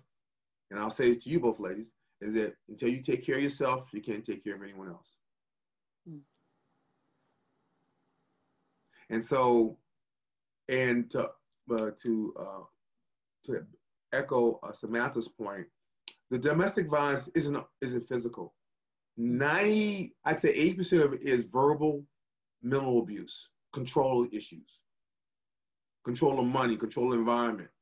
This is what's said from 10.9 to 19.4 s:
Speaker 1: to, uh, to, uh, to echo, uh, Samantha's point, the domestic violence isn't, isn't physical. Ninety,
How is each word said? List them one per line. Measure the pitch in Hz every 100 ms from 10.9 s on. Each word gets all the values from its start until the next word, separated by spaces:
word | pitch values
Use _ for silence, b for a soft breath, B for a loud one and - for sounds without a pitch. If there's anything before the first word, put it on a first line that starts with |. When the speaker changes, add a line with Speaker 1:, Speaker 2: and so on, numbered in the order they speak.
| 120 117
Speaker 1:
to, | 131 104 - _ _ -
uh, | 117 107 -
to, | 123 110 104 -
uh, | 95 98 - _ _ _ _ _ _ _ -
to | 113 - - _ _ -
echo, | - 135 127 117 113
uh, | 98
Samantha's | 107 107 117 123 120 113
point, | - 104 98 85 _ _ _ - - -
the | 127
domestic | 139 156 196 208 160
violence | 151 143 139 131 165
isn't, | 143 143 - -
isn't | 131 123 117
physical. | 123 117 113 85 _ _ _ _ _ _ -
Ninety, | 120 123